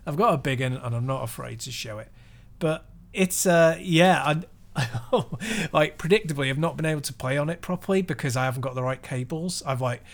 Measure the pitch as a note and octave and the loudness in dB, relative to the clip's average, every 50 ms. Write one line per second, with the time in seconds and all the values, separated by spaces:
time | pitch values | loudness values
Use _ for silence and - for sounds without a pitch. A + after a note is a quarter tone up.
0 | - D#3+ D3 D#3+ A3+ A#3+ F3 C3+ - C#3+ C3 B2+ C3+ B2+ B2+ - - A#2+ A#2 A#2 | -8 -6 0 2 4 4 4 2 0 -2 -2 0 0 -2 -2 -4 -4 -4 -4 -2
1 | A#2+ C3+ C3+ C3 B2 A2+ - - A#2+ A#2+ A2+ A2+ - C3 A#2 - - A2 G#2+ G#2+ | -2 -2 -2 -4 -4 -8 -8 -8 -10 -10 -10 -10 -10 -10 -10 -10 -8 -8 -10 -12
2 | A2 - - - - - - - - - - - F3+ D#3 D#3 - - - - - | -12 -16 -20 -20 -20 -20 -20 -20 -20 -20 -8 -4 -2 -2 -2 -2 -8 -16 -20 -20
3 | - - - G3 F#3+ F3+ - - - F#3+ E3+ E3+ E3 D#3+ E3 E3 - F#3 E3 D#3 | -20 -10 0 0 0 0 2 0 2 4 6 8 8 6 6 2 -2 2 4 6
4 | F3 F#3+ E3+ C#3 C3+ D3 D3+ D#3+ F#3 - - - - - - D3 B2+ A#2 - A#2 | 8 8 6 4 4 2 0 0 -2 -8 -16 -20 -20 -10 -4 -4 -4 -2 -4 -6
5 | - - C4 G#3 - - D#3 - F#3 A3+ A3 G#3 F3+ - - D#3 D3+ D#3 - - | -4 0 0 0 0 -2 -8 -8 -6 -4 -2 -2 -2 0 2 2 2 2 0 -6
6 | - D#3+ G3+ G#3+ G#3+ D#3+ D3 C#3+ C3+ C3+ C3+ C#3+ D#3+ E3+ C3+ D3 D#3+ D#3 D#3 D3 | 2 2 2 2 2 -2 -4 -2 0 -2 0 0 -2 -2 -2 -2 -2 -2 -2 -2
7 | C#3 - B2 - - C3 C3+ D3 D3 D#3 E3+ - - - F3+ - - - F#3+ F#3+ | -4 -8 -10 -6 -4 -2 0 0 0 -2 -4 -6 -4 -6 -6 -6 0 2 2 2
8 | F3+ - C#3+ - - C3+ A#2+ C3 C3 C3 B2 C3 B2+ C3+ B2+ C3 B2+ C3 C3 - | 2 0 -4 -4 -2 -2 0 0 0 0 0 -2 -4 -4 -4 -2 -2 -2 -4 -4
9 | - - C3+ B2+ B2+ - E3 D#3+ E3+ F#3 F3 - - D3 C3+ B2 B2+ B2 B2 A#2 | -6 -6 -6 -6 -4 -4 -4 -4 -4 -4 -6 -6 -4 -4 -2 -2 0 -2 -2 -4
10 | - - | -10 -18